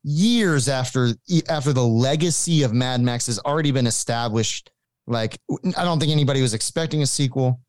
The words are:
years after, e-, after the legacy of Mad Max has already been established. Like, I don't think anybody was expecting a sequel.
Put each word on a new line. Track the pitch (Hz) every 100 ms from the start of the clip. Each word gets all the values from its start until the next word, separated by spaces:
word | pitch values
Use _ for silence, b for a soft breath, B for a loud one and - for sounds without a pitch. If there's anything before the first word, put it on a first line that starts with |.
years | 147 151 214 240 196 147 127
after, | 131 123 135 120 117 -
e-, | 170 -
after | 156 139
the | 131
legacy | 120 113 131 156 175 - - 160
of | 131
Mad | 117 127 127
Max | 120 120 123
has | 107
already | 143 151 147
been | 131 120
established. | - - 117 117 110 107 - _ _ _ _ -
Like, | 117 110 - - - 185 -
I |
don't | 175 160
think | 156
anybody | 151 143 135
was | 127
expecting | 107 - - 165 151
a | 139
sequel. | - 139 135 127 123